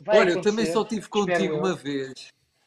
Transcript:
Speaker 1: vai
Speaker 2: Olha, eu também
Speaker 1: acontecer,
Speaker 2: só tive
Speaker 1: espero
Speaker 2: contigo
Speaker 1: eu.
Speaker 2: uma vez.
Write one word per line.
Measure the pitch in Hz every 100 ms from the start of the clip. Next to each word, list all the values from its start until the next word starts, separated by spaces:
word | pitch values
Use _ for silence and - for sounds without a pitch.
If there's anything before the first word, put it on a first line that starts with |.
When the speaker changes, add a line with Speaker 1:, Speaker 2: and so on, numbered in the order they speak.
Speaker 1:
vai | 156 214
Speaker 2:
Olha, | 180
eu | 175
também | 208 214
Speaker 1:
acontecer, | 214
Speaker 2:
só | 214
tive | 202 220
Speaker 1:
espero | - 208 185
Speaker 2:
contigo | 175 185
Speaker 1:
eu. | 151
Speaker 2:
uma | 185
vez. | 170 139 139 131 127 - _ _ _